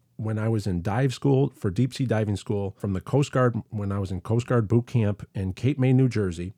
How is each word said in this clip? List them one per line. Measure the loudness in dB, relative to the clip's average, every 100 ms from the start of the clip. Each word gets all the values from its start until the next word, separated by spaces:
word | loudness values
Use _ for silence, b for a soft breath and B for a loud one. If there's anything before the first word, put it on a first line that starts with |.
| _ -8
when | -6 -2
I | 0
was | 0 0
in | -2
dive | -2 0 0
school, | 0 2 2 2 -2
for | -4
deep | 0 -2
sea | 0 -2
diving | 0 0 -2
school, | -2 -4 -4 -6
from | -4
the | -4
Coast | 0 0 2
Guard, | 2 2 0 -6
when | -8 -4
I | -4
was | -4
in | -6
Coast | -2 -2 2
Guard | 0 4
boot | 2 2
camp | 0 0 -2 -8
in | -6 -6
Cape | -2 -2 0
May, | 4
New | 4 4
Jersey, | 2 -2 -4 -10